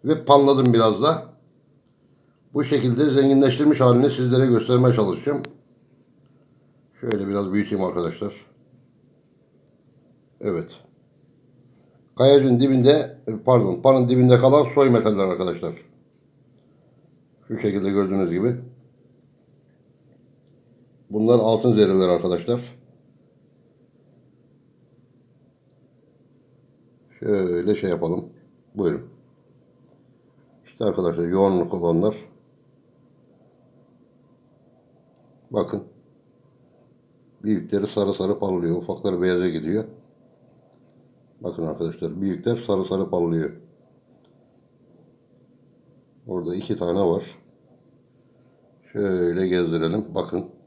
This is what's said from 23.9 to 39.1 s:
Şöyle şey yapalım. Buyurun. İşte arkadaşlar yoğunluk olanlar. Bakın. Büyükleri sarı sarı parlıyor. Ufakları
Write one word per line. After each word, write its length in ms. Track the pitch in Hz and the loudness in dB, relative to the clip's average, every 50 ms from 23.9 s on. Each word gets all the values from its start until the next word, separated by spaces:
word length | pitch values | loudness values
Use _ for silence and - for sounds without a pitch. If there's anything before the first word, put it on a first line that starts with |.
| _ _ _ _ _ _ _ _ _ _ _ _ _ _ _ _ _ _ _ _ _ _ _ _ _ _ _ _ _ _ _ _ _ _ _ _ _ _ _ _ _ _ _ _ _ _ _ _ _ _ _ _ _ _ _ _ _ _ _ _ _ _ _ _ _ _ | _ _ _ _ _ _ _ _ _ _ _ _ _ _ _ _ _ _ _ _ _ _ _ _ _ _ _ _ _ _ _ _ _ _ _ _ _ _ _ _ _ _ _ _ _ _ _ _ _ _ _ _ _ _ _ _ _ _ _ _ _ _ _ _ _ _
Şöyle 560 | - - 104 98 95 87 87 87 87 98 104 | -4 -2 -2 -2 0 -2 -2 -2 -2 -2 -2
şey 140 | 104 - 95 | -2 -2 -4
yapalım. 340 | 87 82 85 80 87 90 175 - - - _ _ _ _ _ _ _ | -4 -4 -4 -6 -6 -6 -8 -14 -20 -20 _ _ _ _ _ _ _
Buyurun. 280 | 101 98 85 - - - - - _ _ _ _ _ _ _ _ _ _ _ _ _ _ _ _ _ _ _ _ _ _ _ _ _ _ _ _ _ _ | -4 -4 -4 -4 -4 -10 -16 -20 _ _ _ _ _ _ _ _ _ _ _ _ _ _ _ _ _ _ _ _ _ _ _ _ _ _ _ _ _ _
İşte 200 | _ _ _ 117 | _ _ _ -4
arkadaşlar 440 | 104 87 87 92 85 85 82 85 85 | -4 -2 -2 -4 -4 -2 -4 -4 -2
yoğunluk 460 | 90 98 98 98 95 90 85 85 - | 0 2 2 2 2 0 -2 -4 -6
olanlar. 420 | 92 85 85 85 85 92 107 107 - - - _ _ _ _ _ _ _ _ _ _ _ _ _ _ _ _ _ _ _ _ _ _ _ _ _ _ _ _ _ _ _ _ _ _ _ _ _ _ _ _ _ _ _ _ _ _ _ _ _ _ _ _ _ _ _ _ _ _ _ _ _ _ _ _ | -4 -2 0 0 2 0 0 -2 -4 -16 -20 _ _ _ _ _ _ _ _ _ _ _ _ _ _ _ _ _ _ _ _ _ _ _ _ _ _ _ _ _ _ _ _ _ _ _ _ _ _ _ _ _ _ _ _ _ _ _ _ _ _ _ _ _ _ _ _ _ _ _ _ _ _ _ _
Bakın. 340 | - 107 92 - - 101 - - _ _ _ _ _ _ _ _ _ _ _ _ _ _ _ _ _ _ _ _ _ _ _ _ _ _ _ _ _ _ | -4 -4 -4 -4 -6 -10 -10 -12 _ _ _ _ _ _ _ _ _ _ _ _ _ _ _ _ _ _ _ _ _ _ _ _ _ _ _ _ _ _
Büyükleri 440 | - 107 107 90 - - - 101 95 | -4 -4 -4 -4 -4 -4 -4 -4 -4
sarı 280 | 104 - 107 101 98 98 | -4 -4 -2 -2 -2 -2
sarı 240 | - 95 92 104 - | -4 -4 -4 -4 -4
parlıyor. 380 | 104 98 95 87 85 82 85 | -4 -4 -4 -4 -2 -2 -4
Ufakları 460 | 87 85 - 95 - - 101 | -4 -4 -8 -10 -6 -6 -6